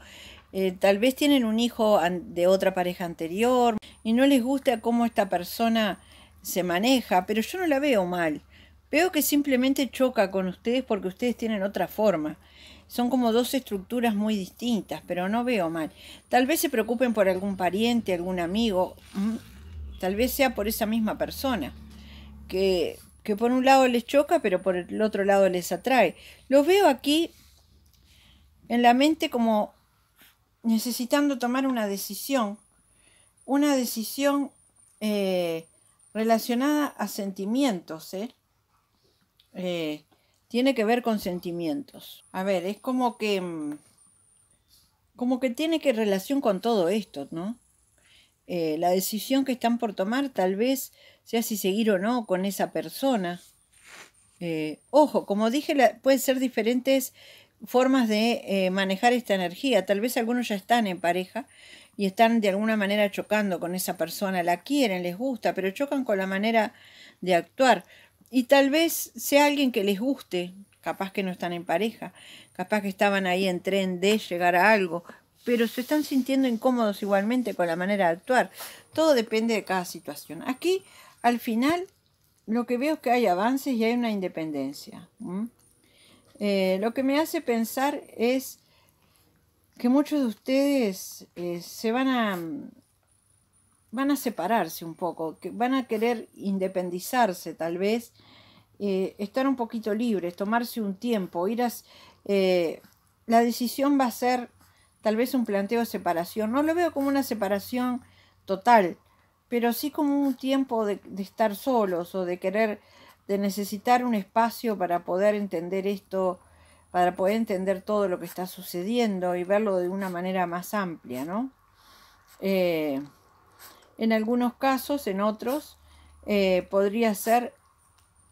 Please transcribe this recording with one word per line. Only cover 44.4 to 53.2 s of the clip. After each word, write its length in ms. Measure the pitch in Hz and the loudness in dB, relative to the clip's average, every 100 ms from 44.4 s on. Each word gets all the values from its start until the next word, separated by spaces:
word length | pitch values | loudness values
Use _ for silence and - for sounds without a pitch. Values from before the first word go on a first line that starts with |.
| _ _ _ _ _ _ _ - | _ _ _ _ _ _ _ -6
como 240 | 247 254 | -4 -2
que 100 | 262 | -2
tiene 300 | 247 320 320 | -2 -2 0
que 120 | 277 | 0
relación 480 | 220 208 190 - 277 | 0 0 0 0 0
con 200 | 247 185 | 0 0
todo 280 | 226 220 165 | 0 2 2
esto, 400 | 214 - 143 135 | 0 -4 -10 -8
¿no? 280 | 165 196 240 _ _ _ _ _ _ _ _ - | -8 -8 -10 _ _ _ _ _ _ _ _ -8
Eh, 300 | 175 160 156 | -2 -2 0
la 120 | 175 | 2
decisión 540 | 185 - 214 - 269 | 2 0 -6 0 0
que 80 | 269 | 0
están 260 | 240 233 233 | 0 0 0
por 160 | 220 | -4
tomar 340 | 196 196 254 277 | -4 -2 -2 -2
tal 280 | - 185 196 | -2 -2 0
vez 360 | 247 262 - _ - _ | 0 0 -4 _ -20 _
sea 180 | - 233 | -4 -4
si 140 | 226 214 | -2 -2
seguir 340 | 190 202 220 | 0 2 2
o 80 | 185 | 2
no 280 | 208 247 220 | 0 -2 -2
con 180 | 185 | -2
esa 280 | 196 190 170 | -2 -2 -4
persona. 680 | 160 156 - 269 226 | -4 -8 -2 0 0